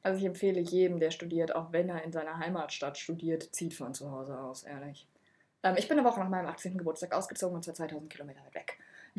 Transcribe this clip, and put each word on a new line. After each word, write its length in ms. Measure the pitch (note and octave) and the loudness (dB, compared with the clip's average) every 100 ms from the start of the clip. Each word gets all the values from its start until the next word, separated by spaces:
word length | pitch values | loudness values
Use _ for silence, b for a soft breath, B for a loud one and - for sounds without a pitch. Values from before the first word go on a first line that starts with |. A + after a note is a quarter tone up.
Also 160 | F#3+ F#3+ | 2 2
ich 60 | F#3+ | 2
empfehle 340 | F3+ G3 F#3 | 2 2 4
jedem, 400 | E3+ F3 F#3 F3 | 2 6 6 6
der 100 | D#3+ | 2
studiert, 440 | E3 E3+ E3 E3 | 0 -2 0 2
auch 180 | - E3 | 0 0
wenn 160 | E3 F3+ | 2 2
er 160 | E3+ | 0
in 80 | D#3+ | -4
seiner 260 | E3 D#3 E3 | -4 -4 -4
Heimatstadt 600 | E3 F3+ D3+ - C#3+ C#3+ | -2 -2 -2 -2 -4 -4
studiert, 440 | - E3 E3 D#3+ D#3+ | -6 -4 0 0 -2
zieht 200 | - E3+ | -6 -6
von 200 | D#3 B2+ | -6 -8
zu 160 | C3+ C#3+ | -6 -6
Hause 260 | C3+ C3+ C3 | -8 -8 -8
aus, 260 | C3 C3 | -8 -10
ehrlich. 440 | - C#3 C#3+ C#3+ - _ _ _ _ _ | -12 -10 -10 -14 -20 _ _ _ _ _
Ähm, 140 | F#3 F#3 | 4 4
ich 100 | - | 6
bin 100 | D4+ | 8
eine 80 | B3 | 8
Woche 140 | G#3 | 6
nach 80 | F#3 | 0
meinem 180 | F#3 E3+ | 0 -2
achtzehnten 320 | E3+ F#3 F#3 | -4 -4 -2
Geburtstag 340 | E3+ D#3 F3 | -2 -2 0
ausgezogen 420 | - F#3 - F#3 F3 | -2 -2 -2 -2 -2
und 80 | |
zwar 100 | E3+ | -6
zweitausend 360 | - D#3+ D#3 D#3 | -6 -6 -6 -10
Kilometer 300 | - C#3+ C#3 | -14 -14 -14
weit 100 | C3+ | -12
weg. 240 | - - - b b b | -10 -8 -10 b b b